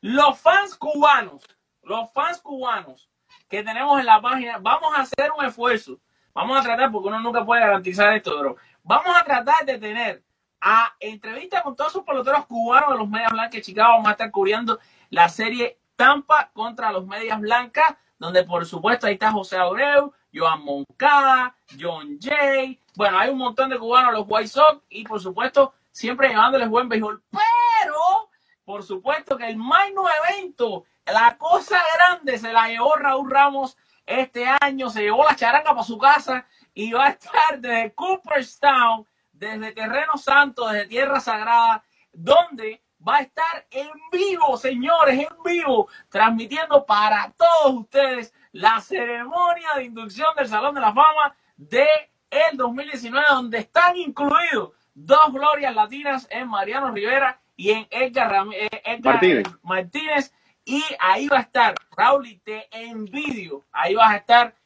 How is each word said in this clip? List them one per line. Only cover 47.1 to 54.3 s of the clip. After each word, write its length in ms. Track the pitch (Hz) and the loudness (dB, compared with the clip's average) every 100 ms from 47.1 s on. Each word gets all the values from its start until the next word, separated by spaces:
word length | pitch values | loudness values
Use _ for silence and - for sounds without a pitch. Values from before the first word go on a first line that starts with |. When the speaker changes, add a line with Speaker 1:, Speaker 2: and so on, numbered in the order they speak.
| 214 196 _ | 0 -2 _
Speaker 1:
todos 440 | 339 330 294 254 | 4 4 2 0
ustedes 520 | 214 269 277 254 233 _ _ | -4 0 0 -2 -10 _ _
la 280 | - 214 226 | -2 0 0
ceremonia 920 | - - 240 240 240 339 349 339 330 285 | -4 -6 -6 -8 -6 -2 0 0 -4 -6
de 80 | |
inducción 500 | 254 226 220 196 311 311 | -6 -12 -14 -4 -2 -2
del 120 | 254 | -2
Salón 260 | 214 269 | -2 -2
de 60 | 285 | 0
la 140 | 226 | 0
Fama 420 | 220 311 311 285 _ _ _ | 4 4 4 -2 _ _ _
de 300 | 143 240 294 311 302 _ _ | -6 0 2 2 -2 _ _
el 260 | 262 320 285 | 0 0 0
dos 160 | 254 | -6
mil 140 | 247 285 | -6 -10
diecinueve, 400 | 277 233 254 294 | -12 -6 0 2
donde 300 | 269 247 226 | 2 0 -8
están 380 | 214 - 349 359 | -2 2 2 2
incluidos 760 | 330 233 285 | -6 -4 0